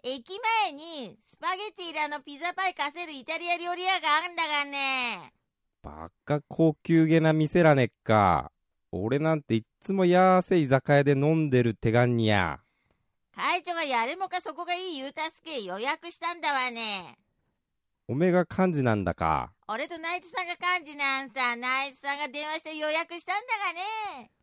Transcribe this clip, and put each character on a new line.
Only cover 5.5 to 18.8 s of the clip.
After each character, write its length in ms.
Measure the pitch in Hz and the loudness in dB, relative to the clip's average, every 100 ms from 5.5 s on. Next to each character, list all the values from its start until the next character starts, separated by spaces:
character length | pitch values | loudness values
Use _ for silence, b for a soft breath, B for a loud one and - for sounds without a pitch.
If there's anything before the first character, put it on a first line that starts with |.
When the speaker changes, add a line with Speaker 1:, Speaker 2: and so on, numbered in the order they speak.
| _ _ _ | _ _ _
Speaker 2:
バ 260 | - 76 82 _ | -18 -14 -16 _
カ 180 | - 151 _ | -4 -4 _
高 280 | - 190 - | 2 2 2
級 220 | - 165 160 | 2 4 6
げ 140 | 165 | 6
な 140 | 160 | 6
店 300 | 156 156 180 | 4 2 6
ら 120 | 160 139 | 6 6
ね 100 | 120 | 2
っ 40 | _ - | _ 2
か。 460 | 107 98 78 - _ _ _ _ | 6 6 4 0 _ _ _ _
俺 280 | 87 107 139 | -6 -2 0
な 160 | 160 156 | 0 -2
ん 60 | |
て 140 | - 113 | 0 -2
い 40 | |
っ 40 | - _ | -2 _
つ 120 | - | -4
も 120 | 190 180 | 2 4
や 340 | 180 185 185 | 6 6 6
ー 20 | |
せ 160 | - 180 | 4 2
居 100 | 139 | 4
酒 260 | 135 - | 2 4
屋 100 | 143 | 4
で 80 | 139 | 6
飲 240 | 139 147 160 | 4 4 2
ん 140 | 156 | 4
で 120 | 127 | 4
る 140 | 120 101 | 4 2
手 160 | 117 | 2
が 140 | 113 123 | 4 4
ん 100 | 120 | 4
に 120 | 110 | 4
や。 340 | 104 87 71 _ _ _ _ _ _ _ - | 4 2 -4 _ _ _ _ _ _ _ -6
Speaker 1:
会 280 | 277 359 | -4 -4
長 100 | 349 | -4
が 100 | 339 | -6
や 220 | 302 240 233 | -2 -2 -2
れ 120 | 349 | -6
も 100 | 370 | -6
か 140 | 359 | -6
そ 120 | 320 | -8
こ 120 | 311 349 | -10 -8
が 100 | 349 | -6
い 200 | 370 285 | -6 -8
い 0 | |
言 120 | 269 | -10
う 40 | |
た 160 | 302 320 | -8 -10
す 100 | - | -10
け 200 | - 285 | -10 -8
予 180 | 190 185 | -8 -6
約 320 | 254 311 339 | -6 -6 -10
し 80 | - | -10
た 140 | 339 | -6
ん 80 | 349 | -2
だ 100 | 311 | 0
わ 180 | 277 254 | 0 -2
ね。 460 | 233 226 196 160 - _ _ _ _ _ _ _ _ - | -4 -6 -6 -10 -20 _ _ _ _ _ _ _ _ -8
Speaker 2:
お 80 | 131 | 0
め 160 | 180 | 2
が 140 | 180 170 | 2 0
幹 240 | - 185 | 0 0
事 100 | 151 | 2